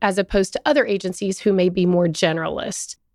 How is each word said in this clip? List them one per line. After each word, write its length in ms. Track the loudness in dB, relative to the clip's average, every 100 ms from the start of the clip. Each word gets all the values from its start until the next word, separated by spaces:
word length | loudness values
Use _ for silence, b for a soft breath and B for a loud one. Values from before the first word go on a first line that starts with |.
as 160 | -2 0
opposed 360 | 0 0 0
to 80 | -2 0
other 180 | 2 2
agencies 540 | -2 -4 -6 -6 -2
who 120 | 2
may 160 | 4 2
be 160 | 2 2
more 220 | 2 2
generalist. 880 | 0 0 0 -4 -6 -8 -10 -12 -16 _